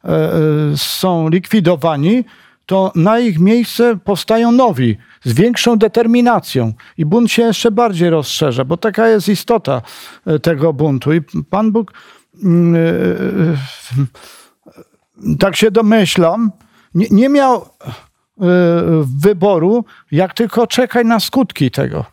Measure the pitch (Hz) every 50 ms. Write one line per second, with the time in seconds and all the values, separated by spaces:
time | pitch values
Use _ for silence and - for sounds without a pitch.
0 | _ - 160 160 156 165 165 165 156 156 151 151 151 147 147 143 - - - -
1 | - 190 175 165 160 160 165 190 175 - - 220 165 170 180 147 143 165 156 139
2 | 143 175 226 254 233 _ _ _ _ _ _ _ _ - 190 190 190 185 - 170
3 | 160 202 220 233 247 233 175 156 180 196 226 240 226 - - - 233 240 226 180
4 | _ 196 202 - - - 220 226 233 233 233 247 262 233 160 123 131 117 104 -
5 | - _ _ _ _ 127 110 127 196 240 233 - - 240 233 214 226 220 - 233
6 | 233 226 233 247 240 247 233 185 - - - 135 117 110 113 _ - - _ -
7 | 160 151 185 240 240 214 - - 233 233 208 - - 233 202 220 240 226 196 160
8 | 175 175 165 156 139 - - - 156 143 117 127 131 131 165 175 - 220 196 -
9 | 226 226 220 208 165 208 208 - - - 240 214 - 143 131 123 - - - -
10 | - - - - _ 185 156 147 - 165 165 135 151 165 156 127 156 156 139 123
11 | - 143 156 170 151 _ - 165 143 _ - 196 220 220 202 226 214 - _ -
12 | - - - _ _ _ _ 180 214 180 170 175 175 170 170 165 165 165 175 180
13 | 185 180 175 - 190 190 196 196 165 165 165 139 135 135 - - - - 123 131
14 | 143 - _ - - - - - _ _ _ _ _ - _ - - _ _ _
15 | _ _ _ - - - 156 135 - 196 170 - 214 220 185 226 226 208 220 226
16 | 196 151 - 180 175 165 180 220 233 214 - _ _ _ _ _ _ _ - 170
17 | 208 - 202 196 247 269 285 285 269 262 247 196 - - _ _ - - - -
18 | _ _ _ _ _ _ _ - 196 175 180 180 180 170 170 170 170 - 165 156
19 | 151 131 127 139 147 202 208 170 175 208 196 165 160 185 220 240 226 - - -
20 | _ _ 151 151 185 180 - - 233 208 - 233 233 - - - 262 240 - 247
21 | 233 226 233 220 - - - 262 254 - - - 147 123 - - 135 123 - -
22 | 113 -